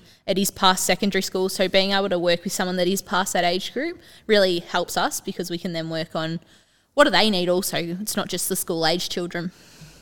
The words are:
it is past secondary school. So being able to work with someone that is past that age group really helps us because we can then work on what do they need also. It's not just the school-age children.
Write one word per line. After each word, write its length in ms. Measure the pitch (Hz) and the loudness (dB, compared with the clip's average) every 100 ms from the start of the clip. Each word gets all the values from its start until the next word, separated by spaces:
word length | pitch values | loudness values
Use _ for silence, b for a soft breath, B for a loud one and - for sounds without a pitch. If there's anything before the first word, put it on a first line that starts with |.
| b b - | b b -4
it 120 | 190 | 0
is 120 | 202 | 0
past 360 | - 185 185 - | 2 4 4 2
secondary 340 | 180 202 190 | 2 2 0
school. 300 | 185 190 190 | -2 -2 -2
So 180 | - 185 | 0 2
being 220 | 190 190 | 2 2
able 160 | 196 196 | 0 0
to 100 | 180 | 0
work 240 | 175 170 | 2 0
with 120 | 190 | -2
someone 220 | - 185 185 | -4 -2 0
that 120 | 180 | 0
is 140 | 190 | 0
past 320 | - 185 190 | -2 -2 0
that 100 | 190 | 0
age 300 | 175 185 - | 0 0 -4
group 240 | - 330 359 B B - | -6 -6 -8 B B 2
really 340 | 208 190 175 | 4 4 0
helps 360 | - 180 175 180 | -2 -4 -2 -2
us 240 | 202 - | -2 -4
because 300 | - - 175 | -8 -8 -8
we 80 | 170 | -6
can 160 | 190 | -6
then 160 | 165 160 | -6 -6
work 260 | 160 160 165 | -6 -6 -6
on 240 | 160 165 b b b b b | -6 -6 b b b b b
what 100 | - | 2
do 60 | 294 | 4
they 180 | 180 220 | 6 4
need 220 | 185 180 | 2 2
also. 260 | 180 - 151 170 180 | 0 0 -4 -4 -6
It's 160 | 208 - | -6 -6
not 120 | - | -4
just 200 | 175 - | -4 -4
the 80 | 185 | -4
school-age 540 | - 165 160 180 - | -2 0 2 0 -2
children. 420 | - 175 175 175 B B B 156 B | -6 -6 -6 -8 B B B -20 B